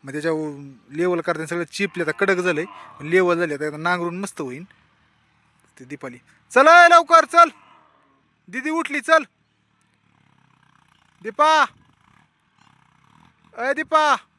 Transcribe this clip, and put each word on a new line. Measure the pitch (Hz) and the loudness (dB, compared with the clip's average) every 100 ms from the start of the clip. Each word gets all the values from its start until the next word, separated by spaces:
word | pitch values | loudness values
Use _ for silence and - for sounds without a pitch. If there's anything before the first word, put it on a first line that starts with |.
मग | 135 | -12
त्याच्या | 143 160 156 151 143 143 127 110 143 | -8 -6 -6 -8 -12 -18 -20 _ -6
लेवल | 180 175 | -4 -4
करताना | 160 160 160 | -4 -8 -8
सगळं | 170 165 | -10 -10
चिपले, | - 196 - | -8 -8 -6
आता | 156 | -6
कडक | - 196 185 | -2 -2 0
झालंय, | 180 151 175 - - - | -2 -4 -6 -14 -20 -18
पण | 147 | -2
लेवल | 180 180 170 | 0 2 0
झाली, | 170 | -2
आता | 143 151 | -4 -8
एकदा | 147 | -6
नांगरून | 165 180 170 175 | -4 -4 -4 -8
मस्त | 196 - | -12 -12
होईन. | 135 127 185 _ _ _ _ _ _ _ _ _ _ _ | -12 -12 -18 _ _ _ _ _ _ _ _ _ _ _
ते | 127 | -20
दीपाली, | 143 131 123 _ _ _ | -16 -16 -18 _ _ _
"चल, | 247 294 | 2 6
ए, | 349 339 | 8 8
लवकर | 339 339 330 311 | 6 6 2 4
चल, | 339 339 - _ _ _ _ _ _ _ _ _ | 4 4 2 _ _ _ _ _ _ _ _ _
दीदी | 214 277 | -10 -6
उठली, | 320 320 285 | -6 -4 -8
चल | 254 320 233 _ _ _ _ _ _ _ _ _ 50 _ _ _ _ _ _ _ _ _ | 0 0 0 _ _ _ _ _ _ _ _ _ _ _ _ _ _ _ _ _ _ _
दीपा, | 180 214 302 311 269 _ _ _ _ _ _ _ _ _ _ _ _ _ _ _ _ _ _ - | -14 0 2 2 0 _ _ _ _ _ _ _ _ _ _ _ _ _ _ _ _ _ _ -10
ए | 247 | -6
दीपा | 285 311 311 302 247 _ | -6 0 0 2 0 _